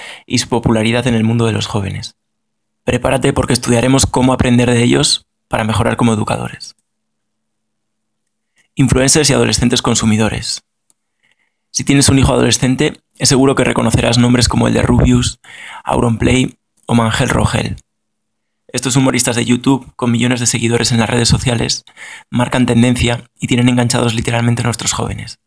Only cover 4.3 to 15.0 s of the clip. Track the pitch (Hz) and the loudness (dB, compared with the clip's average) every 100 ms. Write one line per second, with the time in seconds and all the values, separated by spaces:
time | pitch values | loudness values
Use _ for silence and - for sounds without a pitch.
4.3 | 127 131 120 123 120 123 139 139 - - | 0 2 2 2 2 2 2 0 -4 -8
5.3 | _ _ 117 110 104 113 117 117 107 - | _ _ -4 -2 -2 -2 0 0 0 -2
6.3 | 113 62 - - _ _ _ _ _ _ | -6 -6 -12 -20 _ _ _ _ _ _
7.3 | _ _ _ _ _ _ _ _ _ _ | _ _ _ _ _ _ _ _ _ _
8.3 | _ _ _ _ - 127 127 131 160 143 | _ _ _ _ -2 0 2 2 2 2
9.3 | 123 117 107 123 123 123 113 110 107 107 | 2 0 0 0 0 0 0 0 0 0
10.3 | 117 - - - _ _ _ _ _ _ | -2 -8 -10 -14 _ _ _ _ _ _
11.3 | _ _ _ _ - 123 139 135 135 131 | _ _ _ _ -6 0 2 4 4 4
12.3 | 127 123 117 127 131 151 - _ - 131 | 2 2 0 0 0 -2 -4 _ -4 0
13.3 | 131 135 131 120 120 117 117 120 120 120 | 4 4 2 0 0 0 0 2 2 2
14.3 | 123 120 117 117 113 110 120 | 2 2 0 0 2 2 2